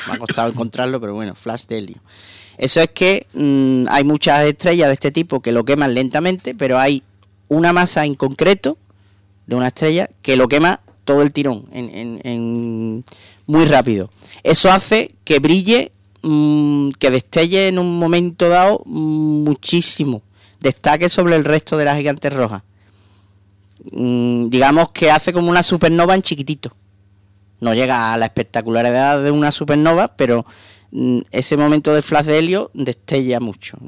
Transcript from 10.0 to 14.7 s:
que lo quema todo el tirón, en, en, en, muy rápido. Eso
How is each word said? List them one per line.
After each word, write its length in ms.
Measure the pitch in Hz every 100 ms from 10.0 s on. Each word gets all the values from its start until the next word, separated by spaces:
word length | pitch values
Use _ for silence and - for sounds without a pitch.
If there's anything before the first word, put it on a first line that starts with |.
| - -
que 140 | - 131
lo 120 | 123
quema 320 | 139 170 190 - _
todo 160 | - 143
el 100 | 147
tirón, 340 | 147 139 110 -
en, 200 | - 120
en, 300 | 85 117 113
en, 800 | - 117 117 117 117 113 113 110 - - - _ -
muy 200 | 151 156
rápido. 440 | 139 123 104 92 - - -
Eso 300 | - 160 190